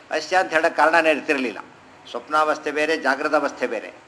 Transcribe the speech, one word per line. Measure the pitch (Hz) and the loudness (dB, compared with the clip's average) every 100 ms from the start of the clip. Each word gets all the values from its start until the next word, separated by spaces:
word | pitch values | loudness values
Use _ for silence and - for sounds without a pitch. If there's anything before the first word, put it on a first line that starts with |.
| - | -8
ಅಸ್ಯ | 151 156 185 | -6 0 0
ಅಂತ | 170 | 2
ಹೇಳೋ | 160 165 165 | 2 2 4
ಕಾರಣನೇ | 151 165 160 | 4 4 4
ಇರ್ತಿರ್ಲಿಲ್ಲ. | 143 117 139 127 92 - - - - - | 2 0 -2 -2 -6 -14 -20 -20 -20 -12
ಸ್ವಪ್ನಾವಸ್ಥೆ | 117 - 151 156 151 151 | -12 -2 0 2 0 -4
ಬೇರೆ, | 147 151 160 | -2 0 0
ಜಾಗೃತ | 131 135 151 | 0 0 0
ಅವಸ್ಥೆ | 147 139 - 123 | 0 -2 -4 -4
ಬೇರೆ. | 113 90 - | -4 -8 -16